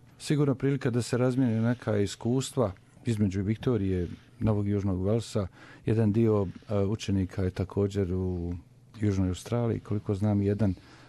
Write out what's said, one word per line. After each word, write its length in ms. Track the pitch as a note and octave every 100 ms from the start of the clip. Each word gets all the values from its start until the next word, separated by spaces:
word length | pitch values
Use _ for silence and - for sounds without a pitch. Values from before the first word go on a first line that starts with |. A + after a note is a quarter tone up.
| - -
Sigurno 360 | - D3+ C#3+
prilika 360 | B2+ C#3 C#3 C3
da 120 | A#2+
se 160 | A2+ A#2
razmijene 420 | B2+ B2 B2+ A2
neka 360 | A#2 B2 - G#2
iskustva 760 | G2+ - A2+ C3 C3 - G#2+ - - - -
između 360 | A2 G#2 F#2+
Viktorije, 680 | G2 A2 C3+ A#2 G2 F#2 E2+ F#2+ - -
Novog 280 | A2 G#2 G2+
Južnog 360 | G2+ G2 F2+
Velsa. 420 | F#2+ A2+ - A2+ F#2+ - - - -
Jedan 260 | A2 A2
dio, 340 | G#2+ A2+ G#2+ F#2 - -
e, 100 | G#2
učenika 640 | G2 G#2+ - G2 F#2 -
je 80 | F#2
također 600 | - F#2+ - G2+ G2 F#2
u 420 | F#2 F#2 F2+ E2+ F2 - - - -
Južnoj 280 | G#2 G2 F#2
Australiji, 520 | F2+ - A#2+ A#2 G#2+
koliko 340 | - G#2 -
znam, 280 | G2 G#2+ G2+
jedan 320 | G2 G2+ G#2 F2+ - -